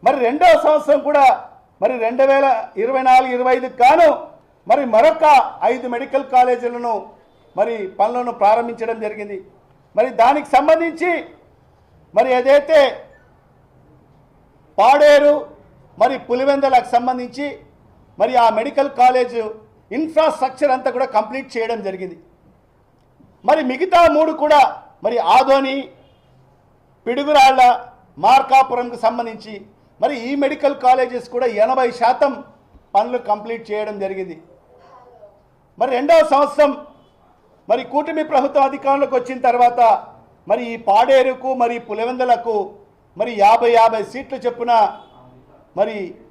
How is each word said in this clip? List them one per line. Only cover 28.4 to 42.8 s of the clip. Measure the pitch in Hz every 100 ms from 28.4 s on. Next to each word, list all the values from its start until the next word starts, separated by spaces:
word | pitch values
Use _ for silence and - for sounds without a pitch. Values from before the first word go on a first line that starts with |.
| 262 269 262 240 240 233 226
సంబంధించి | 240 233 214 214 208 - _ _ _
మరి | 247 285 240
ఈ | 277
మెడికల్ | 285 294 285 277
కాలేజెస్ | 254 262 247 247 240
కూడా | 247 247 208
ఎనభై | 220 262 247 240
శాతం | 233 254 285 247 - _ _ _ _
పనులు | 196 226 247 -
కంప్లీట్ | 208 226 233 220
చేయడం | 208 214 208
జరిగింది. | 196 190 185 160 _ _ _ _ _ - _ _ - _ _ _ _ _
మరి | 247 247
రెండవ | 285 330 311
సంవత్సరం | 285 285 - 294 254 - _ _ _ _ _ _ _ -
మరి | 233 254
కూటమి | 277 294 320 311
ప్రభుత్వం | 294 269 285 269
అధికారంలోకి | 277 277 277 277 262
వచ్చిన | 247 247 254
తర్వాత | 240 240 240 233 202 - - _ _ -
మరి | 220 240
ఈ | 233 226
పాడేరుకు | 202 254 269 254 254 262 262
మరి | 233 240 233
పులివెందులకు | 214 233 254 247 240 240 214 190 -